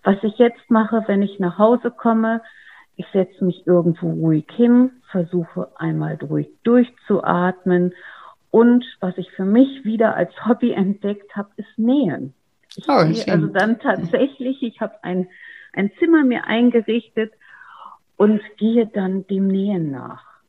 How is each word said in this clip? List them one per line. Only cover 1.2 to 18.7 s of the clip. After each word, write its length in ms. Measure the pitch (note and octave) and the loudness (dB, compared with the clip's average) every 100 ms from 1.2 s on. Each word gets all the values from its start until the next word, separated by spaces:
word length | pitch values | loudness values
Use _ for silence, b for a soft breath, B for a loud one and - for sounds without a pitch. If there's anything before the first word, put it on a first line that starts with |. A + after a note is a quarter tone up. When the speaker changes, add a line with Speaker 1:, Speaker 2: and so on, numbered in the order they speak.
Speaker 1:
ich 180 | G3 - | -2 -2
nach 180 | F3+ F3 | -6 2
Hause 320 | G#3+ A#3+ A#3+ | 2 2 -2
komme, 500 | - A#3 A3 A3+ A3+ B B B B B - | -2 0 0 0 -4 B B B B B -16
ich 80 | - | -4
setze 320 | G3 F#3 - F#3 | -2 -2 -2 -4
mich 200 | - - | -2 0
irgendwo 440 | F3 E3+ D#3+ E3+ | 2 2 -2 -4
ruhig 340 | D#3+ D#3+ D#3 - - | -2 0 0 -2 0
hin, 360 | A#3+ A#3+ B3+ - _ | 4 4 2 -4 _
versuche 600 | F#3+ E3+ F3+ E3+ - - - | -6 -2 -4 -6 -10 -12 -8
einmal 380 | D#3+ D#3 D#3 D#3 | -6 -4 -6 -8
ruhig 280 | C#3+ D3+ D3 _ | -6 -6 -6 _
durchzuatmen 1300 | A#3 B3 A#3+ _ - G3+ - F3+ F3+ F#3 F#3 F3+ F3+ B B B B _ _ | 2 2 2 _ -4 -2 0 0 0 -2 0 0 0 B B B B _ _
und 320 | A3+ A#3+ B3 - _ | 4 4 4 0 _
was 180 | F#3 F3+ | -8 -8
ich 140 | F3+ | -12
für 140 | - F#3+ | -6 2
mich 400 | A3 C4+ C4+ G#3+ | 4 4 0 -6
wieder 300 | A3 A3 - | 0 0 0
als 160 | F3 - A3 | -6 -4 -4
Hobby 280 | A#3+ A#3+ | 0 0
entdeckt 640 | - F#3+ G3+ G3+ G3+ - - | 0 -2 -2 -6 -8 -10 -12
habe, 140 | G3 - | -12 -14
ist 220 | G3+ - | -16 -4
Nähen. 560 | A3+ C#4+ G#3 C3+ C3+ _ _ _ _ - | 0 2 0 -4 -10 _ _ _ _ -12
Ich 120 | - | 0
Speaker 2:
Oh, 140 | C4+ E3 | 2 2
Speaker 1:
gehe 100 | - | 0
Speaker 2:
schön. 180 | - | 0
Speaker 1:
also 140 | F3+ D#3 | -2 0
dann 320 | F#3+ G#3+ A#3 | 0 -2 -2
tatsächlich, 840 | C#4 F#3 E3+ B3 C4+ - B3+ C4+ | -2 -4 -2 -2 -2 -4 -8 -6
ich 200 | A#3 _ | -8 _
habe 140 | G#3+ - | -12 -10
ein, 240 | - F#3 F3+ B B B B | -6 -6 -6 B B B B
ein 160 | - G3+ - | -4 -4 -2
Zimmer 240 | E4+ E4 | 2 4
mir 220 | C4 A#3 - | 4 0 -2
eingerichtet 840 | A3+ B3 A#3+ A3 A#3 - - A3 _ B B B B B B _ - | 2 2 2 0 -4 -4 -6 -6 _ B B B B B B _ 0
und 240 | G#3 G#3+ - - | 2 2 -4 -4
gehe 280 | G#3+ | 0